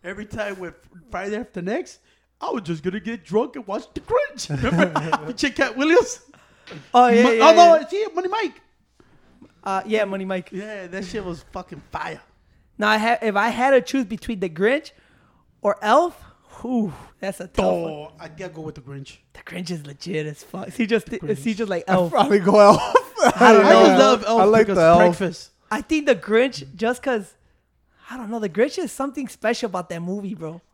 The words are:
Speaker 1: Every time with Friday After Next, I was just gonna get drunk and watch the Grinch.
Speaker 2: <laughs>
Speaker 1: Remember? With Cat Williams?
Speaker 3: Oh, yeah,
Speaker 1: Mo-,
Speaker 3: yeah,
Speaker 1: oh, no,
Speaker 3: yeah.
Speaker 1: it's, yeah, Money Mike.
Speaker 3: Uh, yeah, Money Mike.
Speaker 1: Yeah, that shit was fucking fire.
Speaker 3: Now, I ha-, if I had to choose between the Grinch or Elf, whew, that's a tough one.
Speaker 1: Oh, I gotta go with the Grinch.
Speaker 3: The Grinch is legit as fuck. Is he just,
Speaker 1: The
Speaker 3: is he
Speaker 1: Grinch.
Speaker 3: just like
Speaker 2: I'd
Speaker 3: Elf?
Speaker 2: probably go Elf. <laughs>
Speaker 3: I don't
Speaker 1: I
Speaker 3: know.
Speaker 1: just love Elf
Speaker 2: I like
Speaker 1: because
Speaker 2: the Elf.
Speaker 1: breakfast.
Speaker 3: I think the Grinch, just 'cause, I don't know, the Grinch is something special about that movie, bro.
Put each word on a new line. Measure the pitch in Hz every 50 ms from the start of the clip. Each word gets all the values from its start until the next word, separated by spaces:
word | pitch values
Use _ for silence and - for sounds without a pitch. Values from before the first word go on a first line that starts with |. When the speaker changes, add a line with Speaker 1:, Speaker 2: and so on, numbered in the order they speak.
| _
Speaker 1:
Every | 175 190 185 214
time | 202 - 226 214 202 196 185
with | 185 170 156 _ _ _ _ 185 160 _
Friday | - 175 190 202 208
After | 208 247 - _ 190 170
Next, | 180 214 311 370 - - _ _ _ _ _ _ _ _ _
I | - -
was | - 254 196
just | 147 170 160 143
gonna | 180 180 214
get | - 220 233 233 _
drunk | - 165 208 247 254 -
and | 285 226
watch | - 196 233 - - _
the | -
Grinch. | - - 427 494 587 571 - 254 - -
Speaker 2:
<laughs> | 147 135 127
Speaker 1:
Remember? | 233 - 170 196 180 160 151 147 165 156 - 151
With | 151 247 - - 285 233
Cat | - 277 254 214
Williams? | 247 277 311 330 494 440 - - - _ _ _ _ _ _ _ _ _ - - 151 - _ _
Speaker 3:
Oh, | 247 247 247
yeah, | 233 226 240
Speaker 1:
Mo-, | 254
Speaker 3:
yeah, | 226 226 - 320
Speaker 1:
oh, | 330
no, | 330 349 339 330
Speaker 3:
yeah. | 311
Speaker 1:
it's, | 294 - 349
yeah, | 392 427 415 330
Money | 339 370 370
Mike. | 381 453 427 320 - - _ _ _ _ _ _ _ _ _ _ _ _ _ _ _ _ - _ _ _ _
Speaker 3:
Uh, | 196 190 190 190
yeah, | 208 214 214 214
Money | 196 196 196 190
Mike. | 185 190 185 180 - -
Speaker 1:
Yeah, | 185 202 214 214 202 185
that | 175 175 190 202
shit | 180 - 214 196
was | 185 170 - - _ _
fucking | 190 175 _ - 147 - _
fire. | - 165 156 170 160 - _ _ _ _ _ _ _ _ _ _ _
Speaker 3:
Now, | _ 202 214
I | 214 220
ha-, | 214 226 240 240 -
if | 220 202
I | 202 202 233
had | 233 233 247 269
to | 277 254
choose | 247 - - 269 254
between | 185 226 202 - - 233 190
the | 180 180
Grinch | 156 156 190 220 262 294 - - _ _ _ _ _ _ _ _ _ _ _ _ _ _ _
or | 208 202 - -
Elf, | 208 226 285 339 359 - - - - _ _ _ _ - -
whew, | - 233 262 240 214 190 139 - - - _ _
that's | - 196 190 -
a | 175 180
tough | _ - 196
one. | 185 180 175 170 165 156
Speaker 1:
Oh, | 151 156 160 _ _
I | 170 160
gotta | 156 160 190 180 160
go | 160 156
with | 156 151
the | - 127
Grinch. | 127 143 139 139 - - _ _ _ _
Speaker 3:
The | -
Grinch | - - - 180 180 165
is | 180 165 147
legit | 143 143 139 - 170 160 156 151
as | 151 147 - -
fuck. | - - 190 196 196
Is | 175
he | - 240
just, | 202 233 220 -
Speaker 1:
The | - - - -
Speaker 3:
is | 180 214 139 -
he | 233 220
Speaker 1:
Grinch. |
Speaker 3:
just | 190 233 202
like | 196 175 - -
Speaker 2:
I'd | 190
Speaker 3:
Elf? | 185 180 170 165
Speaker 2:
probably | 269 208 285 208 208
go | 180 185 196 214
Elf. | 208 202 208 151
<laughs> | - - - 523 - - - - 349 240 - 180
Speaker 3:
I | 233 220 226
don't | - -
Speaker 1:
I | 196
Speaker 3:
know. | - - -
Speaker 1:
just | - - -
love | 269 262 254 220 202
Elf | 208 226 233
Speaker 2:
I | 190
like | 202 214 226 220
Speaker 1:
because | 208 196
Speaker 2:
the | 170 165
Elf. | 160 170 175
Speaker 1:
breakfast. | 180 180 175 - 202 175 170 - - _ _ _ _ _
Speaker 3:
I | - 214 -
think | _ 320 311 294
the | 269 254
Grinch, | 180 - - 208 226 247 277 - - 139 135 135
just | 170 226 226 247 247 -
'cause, | 285 254 220 196 - _ _ _ _ _ _ _ _ _ _ _ _ _ _ _ -
I | 233
don't | 262 240 202
know, | 226 233
the | 214 202
Grinch | 151 190 233 294 - -
is | 359 240 -
something | - 269 277 254 - 269 214
special | - _ - 214 240 - - 226
about | 180 185 175 _
that | 175 165
movie, | 170 175 185 208 202 196 196
bro. | 160 160 156 160 170 _ _